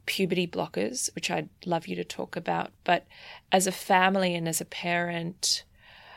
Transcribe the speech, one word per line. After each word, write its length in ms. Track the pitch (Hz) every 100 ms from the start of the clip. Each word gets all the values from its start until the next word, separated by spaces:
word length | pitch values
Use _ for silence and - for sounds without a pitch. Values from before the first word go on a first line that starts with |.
| -
puberty 400 | - 185 180 175
blockers, 640 | 180 160 175 208 254 - -
which 160 | -
I'd 180 | 175 156 - -
love 220 | 170 165
you 80 | 175
to 80 |
talk 320 | 180 - - -
about, 360 | 175 170 - -
but 220 | - 175 - - - - -
as 160 | 190 190
a 40 |
family 640 | 185 - 190 185 196 185 175
and 120 | 165
as 120 | 160
a 60 | -
parent, 1000 | - 175 175 175 170 170 - - - - _ - - -